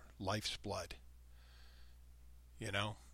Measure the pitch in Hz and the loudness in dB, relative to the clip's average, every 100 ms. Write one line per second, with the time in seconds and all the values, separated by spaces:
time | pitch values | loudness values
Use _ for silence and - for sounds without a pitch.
0 | - - 98 107 - - 104 95 92 - | -10 2 6 6 4 2 2 2 2 -4
1 | - - - - - - - - - - | -8 -12 -12 -12 -12 -12 -12 -10 -12 -12
2 | - - - - - - 110 98 104 110 | -14 -12 -12 -12 -12 -2 4 6 6 2
3 | - | -8